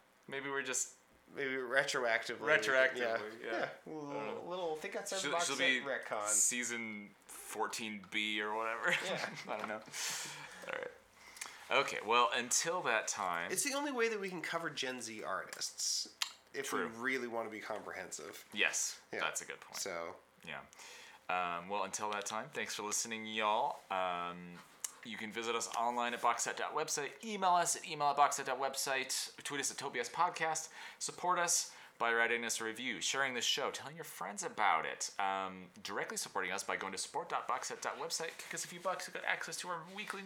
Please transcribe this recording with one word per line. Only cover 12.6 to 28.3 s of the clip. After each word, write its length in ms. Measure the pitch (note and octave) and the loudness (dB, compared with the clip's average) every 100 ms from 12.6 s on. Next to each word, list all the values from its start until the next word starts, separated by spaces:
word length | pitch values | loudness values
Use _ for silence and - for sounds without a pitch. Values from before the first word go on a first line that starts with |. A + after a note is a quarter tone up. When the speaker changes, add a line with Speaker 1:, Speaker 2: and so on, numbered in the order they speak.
| E3 F3+ | 2 2
Speaker 1:
that 240 | C#3 A2+ - | 4 4 2
time. 420 | - F#2+ E2+ F2 | 0 0 2 0
Speaker 2:
It's 100 | F#3 | 0
the 120 | D4 | 0
only 180 | C4+ D4 | 0 0
way 160 | B3+ A3+ | 2 2
that 120 | G#3+ | 2
we 80 | G3 | -4
can 120 | F3+ | -4
cover 300 | - E3+ E3 | -2 -2 -2
Gen 300 | C#3+ C3 B2+ | -2 -2 -2
Z 220 | A2 A2 | -6 -6
artists 840 | D#2+ F#2 E2 - - - - - - - - - - | -2 -2 -4 -6 -6 -2 -2 0 -2 -4 -4 -4 -12
if 180 | - C3+ | -6 -2
Speaker 1:
True. 200 | A2 E2+ | 0 -2
Speaker 2:
we 80 | A2+ | -2
really 280 | B2 C3 A#2+ | -2 -2 -2
wanna 200 | A2+ A2+ | -4 -4
be 120 | G#2+ | -6
comprehensive. 840 | - G#2 F2 F2 E2+ - D2+ - - | -6 -8 -6 -8 -8 -8 -10 -12 -6
Speaker 1:
Yes, 460 | G#2+ F#2+ - - - - | 2 4 4 -2 -4 -8
Speaker 2:
Yeah. 80 | G#2+ | -2
Speaker 1:
that's 200 | D#2+ D#2 | 0 -2
a 40 | |
good 160 | - - | -6 -10
point. 160 | - - | -10 -6
Speaker 2:
So. 400 | - F2 E2+ F#2 - _ | -4 -4 -6 -10 -16 _
Speaker 1:
Yeah. 140 | F2 C#2+ C#2 - - - - - - | -12 -10 -12 -16 -16 -16 -18 -12 -2
Um, 400 | F2+ F2+ F2 F2+ | 0 0 -2 -2
well, 160 | G2+ | -2
until 260 | G2 G2 G#2+ | -2 -2 -2
that 160 | G#2 G2+ | -2 -2
time, 200 | A2 C3+ | -4 -4
thanks 200 | C3+ G#2 | -4 -4
for 80 | - | -2
listening, 420 | G#2 G#2+ A#2 A2+ A2 | -2 -2 -2 -4 -4
y'all. 520 | A2 G#2+ A2 C#3 - - | 2 4 4 2 -2 -2
Um, 640 | F#2+ F#2 F2 F2 F2 F2 F2 - - - - | 0 2 0 -2 -6 -10 -14 -16 -10 -10 -8
you 120 | A#2+ G#2 | -10 -8
can 160 | A2 | -6
visit 220 | G#2 A#2 | -2 0
us 120 | A#2 - - | 0 0 2
online 340 | A#2 A#2+ A#2+ | 2 2 2
at 80 | A#2 | 2
boxset 360 | B2 A2+ - G#2+ | 2 2 0 -2
dot 180 | G#2 D3+ | -2 0
website, 340 | D3+ - C#3 - | -2 -2 -4 -6
email 280 | A3+ G#3 F#3+ | -6 0 4
us 200 | F3 E3 - | 6 4 0
at 120 | - | -2
email 200 | D#3 D3 | 0 4
at 80 | C#3+ | 6
boxset 260 | C#3+ | 6